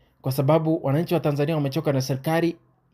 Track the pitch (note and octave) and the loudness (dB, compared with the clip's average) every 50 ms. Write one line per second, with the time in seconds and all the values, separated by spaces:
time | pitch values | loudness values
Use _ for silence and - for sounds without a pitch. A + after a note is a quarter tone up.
0 | _ _ _ _ - C3+ C3 D3+ C3+ C3+ D#3 E3 D#3 D#3 D#3+ - - C#3 C3+ D3+ | _ _ _ _ -6 -4 -2 0 2 4 4 4 4 2 -2 0 0 0 0 0
1 | F3 - F3+ D#3 - D#3 D3 C#3 D3 D3 E3 D#3 C#3+ C3+ C3 D#3+ D#3 D#3 C3+ C3 | 0 0 0 0 0 0 0 0 0 0 0 -2 -2 -2 -2 -2 -2 0 0 0
2 | C3 - C#3 C3+ - D#3+ D#3+ E3 E3 E3+ E3 - _ _ _ _ _ _ | 0 -2 -4 -4 -2 -2 0 0 0 0 -2 -6 _ _ _ _ _ _